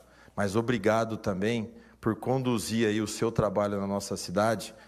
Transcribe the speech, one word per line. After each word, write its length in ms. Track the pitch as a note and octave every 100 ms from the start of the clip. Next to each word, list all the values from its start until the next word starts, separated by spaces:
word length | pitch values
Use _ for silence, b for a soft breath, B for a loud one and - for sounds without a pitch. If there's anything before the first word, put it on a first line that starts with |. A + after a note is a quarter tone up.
| B B B -
Mas 200 | G2+ G#2
obrigado 640 | A#2 A#2+ G#2 A2+ A2 A2
também 560 | A2 F#2 G#2 A#2+ G#2 B B -
por 160 | A#2 G#2
conduzir 720 | A#2+ C3 B2+ A2+ E2+ A2+ A2
aí 140 | A2
o 60 | G#2
seu 240 | - A2+
trabalho 480 | A2+ G#2 G2 G#2 G2+
na 80 | G2
nossa 280 | G2+ - F#2+
cidade, 600 | - F#2 A2 G#2+ - B